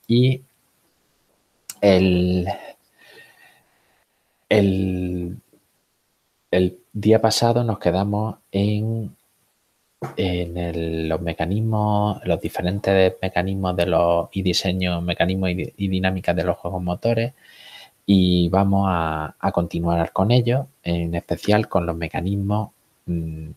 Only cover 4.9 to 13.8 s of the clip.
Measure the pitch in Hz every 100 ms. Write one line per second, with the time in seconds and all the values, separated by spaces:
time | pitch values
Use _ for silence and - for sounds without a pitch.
4.9 | 92 90 90 87 92 - _ _ _ _
5.9 | _ _ _ _ _ _ 90 90 - _
6.9 | 107 107 110 113 - 117 117 117 101 87
7.9 | 90 101 101 110 - _ 98 104 104 110
8.9 | 113 107 - _ _ _ _ _ _ _
9.9 | _ - - 95 87 85 85 87 82 82
10.9 | 82 80 82 82 82 85 104 113 110 107
11.9 | 104 104 98 90 82 - - 90 101 104
12.9 | 95 92 - 92 87 95 98 92 85